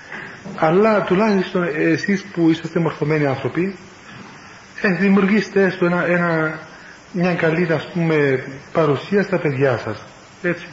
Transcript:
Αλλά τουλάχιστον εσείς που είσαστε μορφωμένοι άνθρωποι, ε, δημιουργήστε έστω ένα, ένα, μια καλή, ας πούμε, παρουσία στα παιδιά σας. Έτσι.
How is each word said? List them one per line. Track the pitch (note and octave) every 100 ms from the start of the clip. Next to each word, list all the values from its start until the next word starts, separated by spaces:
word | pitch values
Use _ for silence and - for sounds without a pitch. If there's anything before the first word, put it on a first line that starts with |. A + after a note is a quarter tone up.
| - - - - - -
Αλλά | D#3+ F3 A3 G#3
τουλάχιστον | E3 F3+ A3 G3 F3+ F#3 F3 D3+
εσείς | E3 D#3 - G3 -
που | - E3
είσαστε | D#3+ - F3+
μορφωμένοι | E3 - D3 D#3 C#3+
άνθρωποι, | B2+ B2+ D#3 F#3+ F#3+ - - - - - - - - - -
ε, | G#3
δημιουργήστε | E3+ G3 G3 F#3+ G#3+ G3+ G3
έστω | F#3+ - F3
ένα, | F3 E3+
ένα, | F3 F3 E3 D#3 D#3 - - - - -
μια | F#3 F3+ E3+
καλή, | E3 D#3+ F3
ας | D#3 -
πούμε, | F3 E3 D#3 C#3+ C3 B2+ C3+ -
παρουσία | - D3+ C3 - G3+
στα | F#3+ F3+
παιδιά | D#3 C3 C#3 A#2
σας. | - G#2+ - - - -
Έτσι. | F3 E3+ -